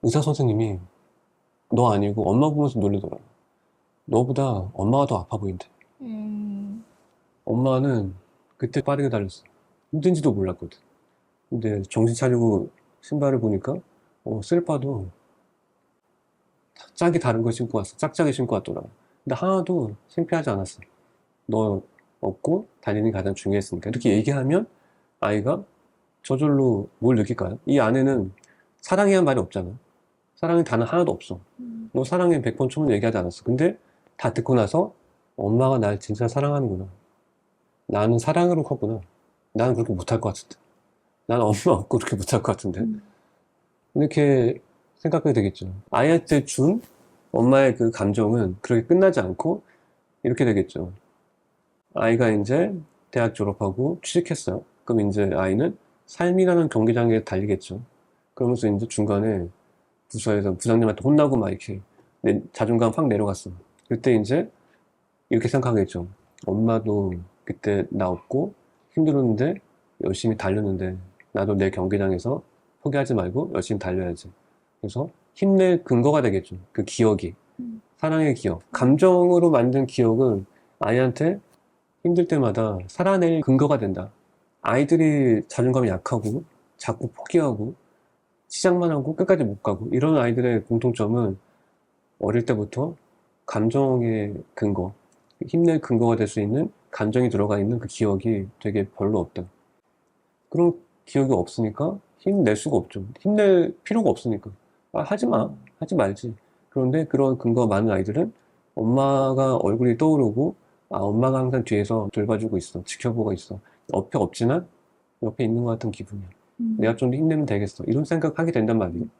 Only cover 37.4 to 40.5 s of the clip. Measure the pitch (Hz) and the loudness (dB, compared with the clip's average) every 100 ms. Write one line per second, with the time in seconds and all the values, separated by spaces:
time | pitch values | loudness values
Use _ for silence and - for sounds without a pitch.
37.4 | _ _ _ _ _ 101 107 117 117 160 | _ _ _ _ _ 0 2 2 2 2
38.4 | 175 170 147 139 104 110 90 _ _ _ | 2 2 -2 -4 -4 -6 -10 _ _ _
39.4 | _ 110 120 117 113 98 - 113 110 98 | _ -2 0 0 -2 -4 -2 -2 -2 -6
40.4 | - | -14